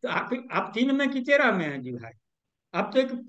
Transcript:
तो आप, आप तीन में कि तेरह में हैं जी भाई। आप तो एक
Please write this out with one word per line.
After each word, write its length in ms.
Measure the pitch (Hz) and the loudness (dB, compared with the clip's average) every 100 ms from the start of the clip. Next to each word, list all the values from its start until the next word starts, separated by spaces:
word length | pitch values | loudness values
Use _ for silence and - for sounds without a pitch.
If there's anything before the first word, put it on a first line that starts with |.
तो 40 | - | -2
आप, 220 | 156 - 247 - | -4 -2 -6 -2
आप 180 | 170 - | -4 -2
तीन 200 | 220 262 269 | 0 2 2
में 120 | 277 | 0
कि 100 | 269 | -2
तेरह 300 | 247 285 269 | 2 4 4
में 120 | 196 156 | 2 -2
हैं 140 | 139 | -4
जी 100 | 127 | -8
भाई। 200 | 120 113 110 _ _ _ _ _ | -10 -12 -18 _ _ _ _ _
आप 160 | 170 208 | -4 0
तो 60 | 262 | 2
एक 120 | 262 247 | 0 -2